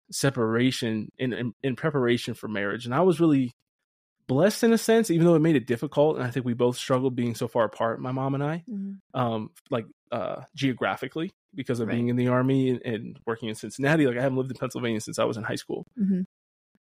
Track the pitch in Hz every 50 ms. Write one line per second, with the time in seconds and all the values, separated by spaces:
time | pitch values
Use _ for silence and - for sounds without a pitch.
0 | _ _ - - - 139 123 127 117 110 113 117 123 131 127 - - 113 110 110
1 | 104 98 - - 127 127 110 87 123 120 - _ - 135 123 - - 160 143 143
2 | 123 120 123 120 - - 113 - - 117 107 101 101 101 98 117 120 120 120 143
3 | 175 190 170 147 170 160 147 135 131 120 - _ _ _ _ _ _ _ _ _
4 | _ _ _ _ _ - 131 135 170 208 214 - - 226 226 214 - - 226 226
5 | 226 - 170 165 165 175 170 160 151 165 160 131 113 - 120 120 - 143 - 147
6 | 147 156 151 - 127 120 120 139 120 123 117 120 120 123 123 - - - 139 127
7 | 131 135 123 123 120 120 113 - 127 113 - 123 113 104 - - 117 117 117 -
8 | 135 127 127 131 135 139 139 135 143 147 160 175 170 254 220 196 196 196 196 196
9 | _ _ - 135 123 233 226 220 107 - - - _ _ 135 120 107 - - _
10 | _ _ 120 117 - - 92 - - - - - 135 135 123 - 120 98 98 -
11 | - 123 - 160 165 196 - _ _ _ - - 131 - 123 117 117 104 120 117
12 | 120 120 120 123 123 123 123 127 127 131 135 135 131 127 127 117 - 123 117 104
13 | 92 - 107 - _ - 113 - - 110 107 - - 110 - - 131 143 156 -
14 | 147 127 120 120 131 139 131 131 131 135 120 - 131 123 - 127 123 120 113 110
15 | - - 113 - 113 120 117 107 113 - 127 - - - - - - - _ 254
16 | 202 190 196 180 190 - _ _ _ _ _ _ _ _ _ _ _